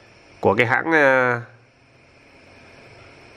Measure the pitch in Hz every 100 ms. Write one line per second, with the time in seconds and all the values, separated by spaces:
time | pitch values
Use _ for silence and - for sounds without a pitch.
0 | _ _ _ - 98 104 120 127 165 160
1 | 139 131 123 120 117 - _ _ _ _
2 | _ _ _ _ - - - - - -
3 | - - -